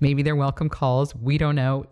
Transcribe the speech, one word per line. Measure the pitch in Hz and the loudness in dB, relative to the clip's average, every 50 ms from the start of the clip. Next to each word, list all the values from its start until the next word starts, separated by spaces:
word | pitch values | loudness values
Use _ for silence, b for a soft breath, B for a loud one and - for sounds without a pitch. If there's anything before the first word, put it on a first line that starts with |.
Maybe | 147 139 143 139 | 0 2 2 2
they're | 143 151 151 | 0 0 0
welcome | 147 139 139 139 - 165 151 | 0 0 0 -2 -2 -4 -4
calls. | - - 143 131 127 127 143 143 - | -4 -2 0 0 2 2 0 -2 -4
We | 117 113 131 143 151 | -6 -4 -2 0 0
don't | 156 151 147 | 2 0 0
know. | 147 131 131 135 139 139 - | 0 0 0 -2 -2 -4 -4